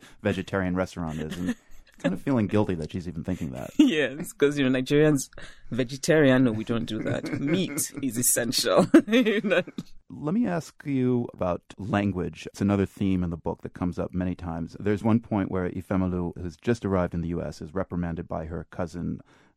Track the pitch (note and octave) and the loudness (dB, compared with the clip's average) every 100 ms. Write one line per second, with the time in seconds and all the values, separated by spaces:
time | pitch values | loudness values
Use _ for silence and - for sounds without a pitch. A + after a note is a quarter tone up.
0 | - - G#2 F#2 F#2 G2 F#2 F2+ F#2 - | -8 -4 -2 -2 -2 0 0 0 0 -2
1 | E2+ D#2 D#2 F2 F#2 A#3+ - - - - | -6 -4 -6 -6 -4 -6 -10 -20 -20 -6
2 | - F#3 - C3 G2+ G#2 G#2 F2+ D#2 F#2+ | -4 -2 0 2 2 2 2 0 -4 -6
3 | E2+ D#2 D2+ F2+ D#2 B1 - - C#4+ D#3 | -8 -6 -4 -4 -6 -8 -4 2 4 4
4 | C3+ C#3+ F3 - C#3+ D3 C3 B2+ B2+ D3 | 0 -4 -10 2 2 4 2 2 2 4
5 | D3+ C#3+ - - - - - A#2 B2 C3+ | 6 4 0 -12 -18 -16 -6 -4 -4 -2
6 | - D#3+ C#3+ B2+ C3 G#2+ A2 A#2 A2+ G#2+ | 2 6 8 6 4 2 -2 -4 -2 -4
7 | - - - - C#3 E3+ F#3 D3 - - | -4 -4 -4 -4 0 0 0 -2 -6 -6
8 | C#3 A2+ A#2 - A#2 G2+ A#2 F2+ F#3 E4 | -6 -2 0 0 0 0 2 4 6 6
9 | - A3+ A3 G#3 G#3 F3 - - - - | 6 2 4 2 2 0 0 -6 -14 -14
10 | - - D3 G3+ A#3+ F3 - - D3 C3+ | -16 -8 -4 -2 0 -2 -6 -10 -4 0
11 | B2+ B2 A#2+ - F#2 F2 - - G2 G#2 | 2 2 -2 -2 -2 -2 -6 -12 -2 2
12 | G2+ F#2 E2 D#2 - - G2+ G2+ F#2+ - | 2 0 -4 -6 -10 0 2 4 2 0
13 | G2 F#2+ F2 E2 E2+ E2 - - F2+ E2+ | 0 2 0 -4 -6 -6 -8 -4 -4 -2
14 | E2+ F2+ F2+ E2+ E2+ E2 E2 - F#2+ G#2 | -4 -4 -4 -4 -6 -6 -8 -6 -2 0
15 | A2+ A2+ - G#2+ F#2+ F#2+ F2+ - - G2 | 4 2 2 -2 0 -2 -4 -4 -2 0
16 | F#2 F2+ F2 - F2 D#2 - A#2+ G2+ F#2+ | 0 -2 -4 -6 -10 -6 -2 0 2 2
17 | F2 F2 E2 E2+ D2 D#2 E2 F2+ F#2 F2 | 2 -2 -4 -4 -6 -8 -8 -6 -4 -4
18 | E2+ E2+ E2 F2 E2 E2+ D#2 - F2 F2 | -4 -4 -6 -8 -6 -10 -10 -8 -8 -6
19 | E2+ D#2 - _ _ | -6 -8 -12 _ _